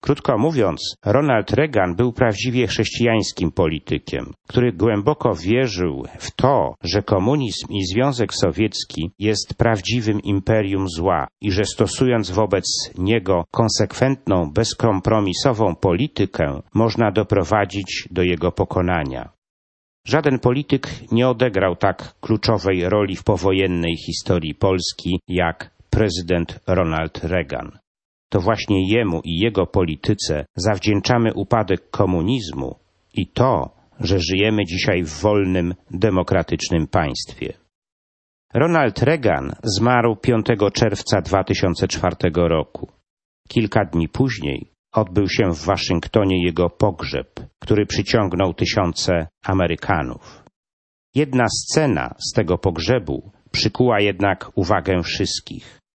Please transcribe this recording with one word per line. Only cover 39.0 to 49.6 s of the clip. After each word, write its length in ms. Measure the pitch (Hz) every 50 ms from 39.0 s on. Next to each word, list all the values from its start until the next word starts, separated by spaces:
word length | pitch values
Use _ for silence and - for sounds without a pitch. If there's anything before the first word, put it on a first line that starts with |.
| -
Reagan 500 | 127 160 165 127 107 82 69 67 71 - - -
zmarł 540 | 107 98 98 107 120 127 120 117 120 110
piątego 540 | 101 - - 123 110 107 - 120 101 104 101
czerwca 500 | 95 - 120 110 98 - - - - 98
dwa 240 | 82 - 101 98 92
tysiące 440 | - 95 - - 92 85 - - 90
czwartego 600 | - - - 90 85 - - 90 76 85 87 82
roku. 400 | 82 80 - - _ - - - _ _ _ _ _ _ _ _ _ _ _ -
Kilka 360 | - 127 113 104 - 113 101
dni 240 | 82 - 85 80 80
później 640 | _ - 131 135 117 104 - 71 67 - - _ _ _ _ _ -
odbył 360 | 110 107 92 90 101 101 90
się 260 | - - 110 92 85
w 100 | 78 -
Waszyngtonie 800 | 92 98 87 - - 95 82 - - - 110 104 95 92 92 87
jego 260 | 90 82 82 90 85
pogrzeb, 680 | - _ - 104 90 - - 67 - 69 - _ _ - - - _ _
który 280 | - - 107 104 104
przyciągnął 680 | - - - 104 - - 117 104 95 87 87 98 92 82
tysiące 720 | - - 90 - 107 95 87 82 - - - 92 85 80 80 _ _ _
Amerykanów. 1000 | - 95 95